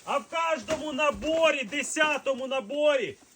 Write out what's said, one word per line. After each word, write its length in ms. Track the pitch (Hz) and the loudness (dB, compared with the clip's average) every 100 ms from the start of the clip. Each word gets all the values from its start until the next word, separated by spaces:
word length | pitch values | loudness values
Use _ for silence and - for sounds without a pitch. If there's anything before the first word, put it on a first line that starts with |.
| - | -4
А 120 | 262 | -4
в 60 | |
кожному 720 | 220 320 330 311 208 311 302 | -2 -2 0 0 -2 -4 -4
наборі, 680 | 269 302 202 254 320 320 294 | 0 0 0 0 2 4 2
десятому 840 | 233 285 269 311 302 285 - 262 262 | -2 -4 -4 2 2 2 -2 -2 -2
наборі, 680 | 269 202 285 302 277 185 - - | -4 -2 2 4 4 0 -8 -18